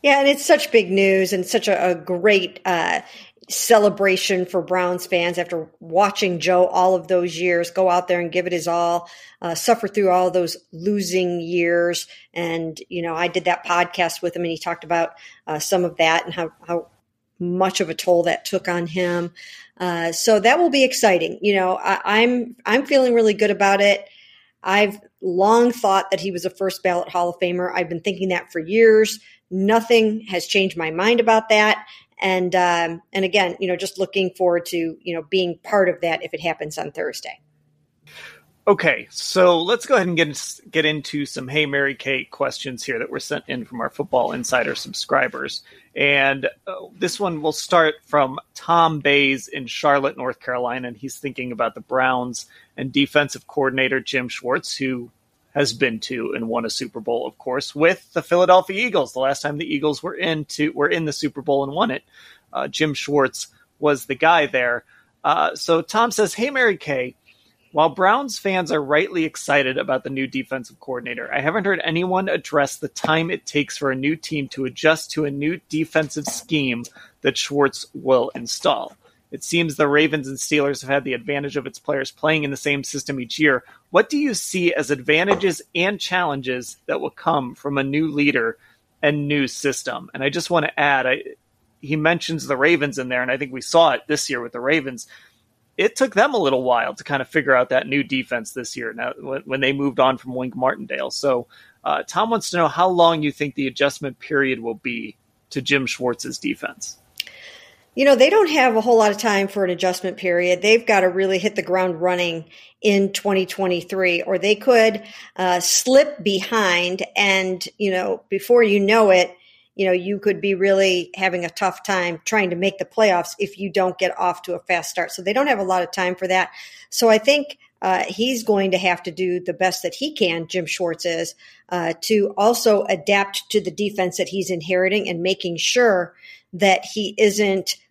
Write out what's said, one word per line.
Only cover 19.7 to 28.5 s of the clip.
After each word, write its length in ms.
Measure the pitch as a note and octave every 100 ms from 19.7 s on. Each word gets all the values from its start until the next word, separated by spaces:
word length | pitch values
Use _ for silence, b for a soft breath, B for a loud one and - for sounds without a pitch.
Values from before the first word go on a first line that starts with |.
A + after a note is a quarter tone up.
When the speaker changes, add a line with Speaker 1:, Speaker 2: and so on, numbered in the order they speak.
| _
Speaker 1:
Uh, 340 | F3+ E3+ E3
so 280 | E3+ - G#3+
that 180 | G#3+ D4+
will 140 | E4+
be 120 | C4+
exciting. 540 | B3+ - A3 F3+ D#3+ -
You 120 | G#3
know, 240 | G3 F#3 F#3
I, 460 | - G3 - G#3+
I'm, 320 | A#3+ B3 A#3 - -
I'm 200 | A#3 C#4
feeling 280 | C#4 B3+
really 200 | A#3 A3 G#3
good 160 | G#3+
about 280 | G3+ G3 G3
it. 300 | G3+ G3 - b b b b b
I've 360 | - G3 G#3 G#3 _ _
long 500 | F#3 F3 G3 A3+ A#3+
thought 380 | A#3 G3+ G3 -
that 120 | F#3+
he 100 | F#3
was 140 | F3 F3+
a 40 |
first 320 | - F#3+ -
ballot 280 | F#3 F3 F3+
Hall 200 | F3+ F3
of 60 | F3
Famer. 320 | F3+ F3+ F3+
I've 180 | - E3+
been 120 | E3+
thinking 280 | G#3 F3 F#3+
that 220 | F3+ -